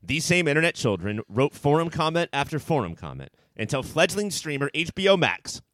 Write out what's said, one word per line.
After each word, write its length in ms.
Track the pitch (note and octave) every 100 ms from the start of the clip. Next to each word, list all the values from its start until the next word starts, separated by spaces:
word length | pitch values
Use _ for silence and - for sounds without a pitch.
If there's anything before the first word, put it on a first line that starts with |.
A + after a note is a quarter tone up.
These 220 | F2 D3 D3
same 220 | F3+ E3
internet 280 | C#3+ E3 -
children 460 | B2+ G2 F#2 G#2+ -
wrote 280 | G#2 C3 -
forum 340 | D3 D3+ E3+
comment 400 | D#3+ D#3+ E3 E3+
after 280 | C#3 C#3 D#3
forum 360 | - D#3 F#2+ E2
comment 360 | D#2 C2 C2+ _ _ -
until 240 | G#2+ C#3
fledgling 480 | - A2 F3+ F#3+ G#3
streamer 400 | - D#3+ C#3+ D3 D#3
H 180 | E3
B 160 | - F#3+
O 80 | G3
Max 460 | B2+ F#2 - - _